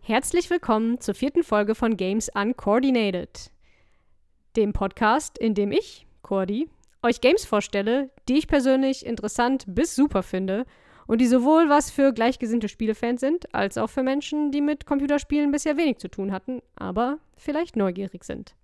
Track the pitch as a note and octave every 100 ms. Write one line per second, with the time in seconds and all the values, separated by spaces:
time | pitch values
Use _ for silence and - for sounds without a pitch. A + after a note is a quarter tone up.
0 | - A#3+ C4+ E4+ F4 F4 - A3 A3+ A#3+
1 | - G3 C4+ E4+ E4 G#3+ G#3 A3 A3+ A3
2 | F#3 G#3 - - G3+ B3+ - A3 C4+ B3
3 | G#3 F3+ - - - _ _ _ _ _
4 | _ _ _ _ _ - G#3 - G3 -
5 | G#3+ B3+ - - A3+ G3+ G3+ E4+ A4 -
6 | _ _ - A#2 F#3 G#3+ D#4+ _ _ _
7 | A#3 A#3 B3 G4 - G#3 - G3+ G3+ B3
8 | C4+ - - C4+ - D4 C4 C4 C4+ C4
9 | - A#3 G#3+ - A#3+ C4+ - F3+ E4 -
10 | C#4+ G3 F3+ F#3 F#3+ G3 B3+ _ _ -
11 | - A3+ B3 B3+ B3+ D#4+ E4 C#4+ C#4+ -
12 | C#4 A3+ A3+ A3+ A3+ A#3 G#3 - A3 G#3+
13 | A#3 A#3+ C4+ E4+ - - G3+ - A3 -
14 | C4 C#4 - D4+ D4 C#4+ D4 D4+ - C#4+
15 | C#4 C#4+ - D4 D4 C#4+ D#4+ D4 D#4+ A#3+
16 | F#3 - G3 F#3+ - G3+ _ - F#3+ F#3
17 | A#3+ D4+ _ _ - D4 E4+ A3+ G3 F3+
18 | G3 F3 - - - _